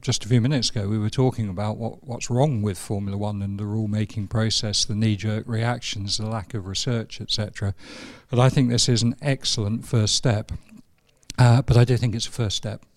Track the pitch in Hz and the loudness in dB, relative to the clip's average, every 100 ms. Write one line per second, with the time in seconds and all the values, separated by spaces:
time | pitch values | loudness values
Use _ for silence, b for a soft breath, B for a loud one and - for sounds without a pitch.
0 | - - 101 123 120 147 107 113 98 110 | -2 -2 2 4 4 2 0 -2 -2 0
1 | 104 - 131 - 104 90 107 107 113 - | 0 2 0 0 -4 -4 -4 -4 -6 -8
2 | - 120 - 123 151 120 104 92 - 101 | -12 -8 -2 2 2 2 -2 -4 -4 -4
3 | 101 98 104 101 98 101 104 110 107 107 | -4 -4 -4 -4 -6 -4 -4 -2 -2 -2
4 | 107 110 98 110 110 - 107 101 - 104 | -2 -4 -4 0 0 0 -2 -2 -2 0
5 | 110 101 107 107 - 113 117 123 - 107 | 2 2 -2 -4 -4 -2 -2 -2 -4 -6
6 | 101 - 107 113 92 110 92 95 - 117 | -4 -4 -4 -6 -6 -8 -6 -4 -2 -2
7 | 107 - 107 - - - 101 - B B | -4 -10 -4 -2 -2 -4 -4 -4 B B
8 | B B B 120 127 147 123 120 - 117 | B B B 4 4 6 2 2 2 2
9 | 117 - 147 135 - - 101 113 - 117 | 2 0 -2 -2 -2 -2 -2 -4 0 2
10 | 104 - 135 104 - - - - - _ | 2 2 2 0 -2 -10 -12 -20 -20 _
11 | _ _ - - 123 117 127 120 120 120 | _ _ -6 4 6 8 6 6 6 4
12 | 123 110 - - 107 - 107 - _ | 0 -2 -6 -4 -4 -4 -6 -10 _